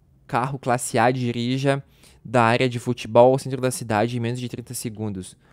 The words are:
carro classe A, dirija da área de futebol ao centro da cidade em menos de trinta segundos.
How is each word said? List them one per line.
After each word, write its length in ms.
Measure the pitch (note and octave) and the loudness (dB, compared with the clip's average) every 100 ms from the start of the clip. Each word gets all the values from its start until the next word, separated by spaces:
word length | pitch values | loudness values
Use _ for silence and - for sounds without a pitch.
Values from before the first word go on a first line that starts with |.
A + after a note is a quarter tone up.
| _ _ - | _ _ -6
carro 320 | B2 B2+ C3+ | -4 -4 -4
classe 400 | - A#2+ - A#2+ | -2 -2 0 2
A, 120 | A#2 | 2
dirija 720 | C3 A#2+ A#2+ A#2+ C3 C#3 C#3 - _ - _ | 2 -2 -4 -4 -2 0 -2 -6 _ -20 _
da 180 | - A#2+ | -2 2
área 260 | A2+ B2 C3 | 4 4 0
de 100 | A#2+ | -2
futebol 540 | B2 A#2+ G#2+ A2+ B2+ | -4 -6 2 6 8
ao 60 | C3 | 6
centro 220 | C3 C3 | -2 -4
da 100 | B2+ | -4
cidade 460 | B2 A#2 G#2+ A#2 B2 | -4 -2 0 0 -2
em 40 | |
menos 180 | A#2 B2 | -4 -6
de 100 | B2 | -8
trinta 240 | B2 A#2+ | -10 -12
segundos. 600 | B2 B2 G#2+ G#2+ F#2+ F#2 - _ | -10 -10 -8 -8 -8 -12 -18 _